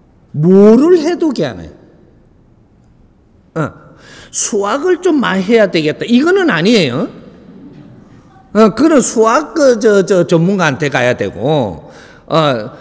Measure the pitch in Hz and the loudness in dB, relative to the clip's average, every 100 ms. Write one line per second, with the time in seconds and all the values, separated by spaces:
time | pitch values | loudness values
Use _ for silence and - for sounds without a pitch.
0 | _ _ _ 143 165 190 208 233 311 359 | _ _ _ -2 2 6 6 6 4 2
1 | 302 349 320 226 147 92 80 - _ _ | 0 -4 -4 -4 -6 -8 -16 -20 _ _
2 | _ _ _ _ _ _ _ _ _ _ | _ _ _ _ _ _ _ _ _ _
3 | _ _ _ _ _ 165 143 - - - | _ _ _ _ _ -10 -10 -10 -20 -20
4 | - - - - - 208 202 262 349 349 | -20 -20 -14 -8 -6 -4 -4 -4 -2 -2
5 | 370 311 185 190 185 233 202 175 151 143 | 0 0 -2 -2 0 2 2 0 -2 -4
6 | 156 240 311 392 349 170 180 233 147 123 | 0 0 2 0 0 0 2 2 0 -4
7 | 220 - - - - - - 285 - - | -8 -10 -20 -20 -20 -20 -20 -20 -20 -20
8 | - - - - _ 202 220 - 311 302 | -20 -20 -20 -20 _ 2 2 2 2 2
9 | 196 - 220 262 302 - 269 233 220 202 | 0 0 0 0 -2 0 2 2 2 2
10 | 180 185 170 170 170 202 160 131 143 135 | 2 0 2 0 0 0 -2 -2 -4 -2
11 | 123 120 104 87 120 156 107 78 - - | -2 -2 -6 -6 -4 -2 -4 -8 -18 -20
12 | - - - 160 151 123 107 - | -20 -20 -6 -2 -2 -2 -8 -16